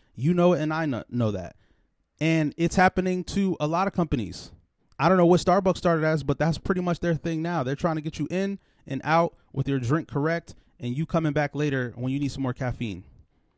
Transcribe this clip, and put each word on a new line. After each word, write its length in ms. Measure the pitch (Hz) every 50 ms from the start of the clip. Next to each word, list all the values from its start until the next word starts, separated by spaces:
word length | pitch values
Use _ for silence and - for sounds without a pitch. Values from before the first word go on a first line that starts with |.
| _ _ -
You 180 | - 123 160 180
know 200 | 175 175 180 180
it, 80 | 139
and 120 | 151 156 156
I 140 | 160 165
kn-, 180 | 151 127 107 - -
know 180 | - 120 120 107
that. 260 | 104 92 87 - - _ _ _ _ _ _ _ _ _ _ _ _ -
And 360 | 151 160 165 160 156 143 -
it's 180 | - 165 170 -
happening 480 | 196 185 185 - 185 185 185 185 180 170
to 300 | - - 202 196 190 170 -
a 80 | 147
lot 180 | 151 160 175 196
of 80 | 196 -
companies. 580 | - 175 151 147 127 107 87 87 - - - - - _ _ _ _ _ _ _
I 120 | - 139 165
don't 80 | 190 185
know 80 | 175
what 140 | 170 180 170
Starbucks 360 | - 185 175 202 190 190 170
started 260 | - - 180 170 160 156
as, 200 | 156 156 156 139
but 160 | 135 139 -
that's 180 | 147 165 156
pretty 240 | - - - 190 180
much 180 | 180 180 170 -
their 140 | - 175 165
thing 280 | 143 - 170 165 156 160
now. 180 | 170 175 160
They're 140 | 127 127 139
trying 220 | - - 170 160
to 40 | 156
get 160 | 147 160 -
you 100 | - 151 -
in 260 | - 185 196 196 196 190 _ _ _ _ -
and 140 | - 135 131 -
out 300 | 151 156 170 170 170 - - _ _ -
with 160 | 135 135 143
your 100 | 139 135
drink 300 | 123 113 143 165 147 -
correct, 460 | - 143 143 156 165 170 - - - - _ _ _
and 200 | - - 120 123
you 80 | 139 165
coming 260 | - - 170 160 151
back 240 | 143 151 147 143 -
later 380 | 139 151 147 135 131 123 120 104
when 160 | 104 123 127
you 80 | 135 143
need 120 | 143 135
some 120 | - 139 135
more 100 | 127 123
caffeine. 520 | - 135 123 120 - 123 113 95 87 - - - - - _ _ _ _ _ _